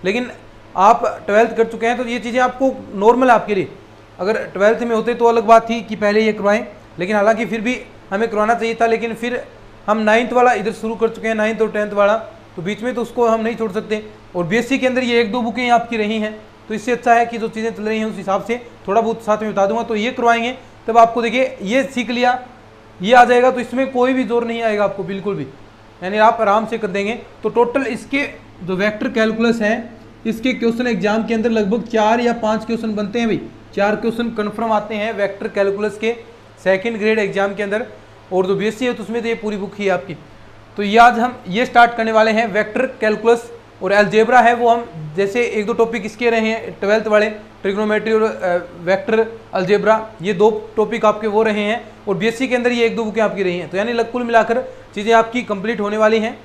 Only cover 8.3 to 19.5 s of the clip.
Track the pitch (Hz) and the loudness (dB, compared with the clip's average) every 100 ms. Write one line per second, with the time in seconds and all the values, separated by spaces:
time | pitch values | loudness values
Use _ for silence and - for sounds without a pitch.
8.3 | 208 214 233 226 226 233 226 226 220 240 | 0 0 0 0 0 0 0 -2 -6 -6
9.3 | 240 - - - - - 220 214 226 240 | -6 -10 -20 -20 -14 -4 0 2 2 2
10.3 | 240 247 220 196 220 220 226 226 226 214 | 4 4 2 -2 -6 -8 -2 -4 -2 -4
11.3 | 220 214 220 220 214 208 202 202 220 - | -2 -2 0 -2 -2 -4 2 2 2 -4
12.3 | - - - 170 208 240 233 233 - 233 | -18 -18 -10 -8 -6 -4 -4 -6 0 0
13.3 | 226 220 226 226 190 - 214 214 - - | 2 -2 -4 -4 -6 -6 -8 -8 -20 -10
14.3 | 180 170 226 233 269 254 254 247 233 233 | -6 -2 -2 0 0 0 0 2 2 2
15.3 | 247 233 214 247 233 233 233 208 220 214 | -2 -4 -2 2 2 2 -4 -2 -2 -4
16.3 | 214 - - - 214 214 240 247 233 233 | -8 -20 -20 -10 -8 -4 -2 4 4 2
17.3 | 233 220 220 226 190 214 220 220 190 190 | -2 -6 -4 -6 -6 -4 -2 -4 -6 -4
18.3 | 196 196 233 - - - 208 220 226 - | -4 -2 -6 -8 -14 -2 0 0 -4 -2
19.3 | 214 214 | -2 0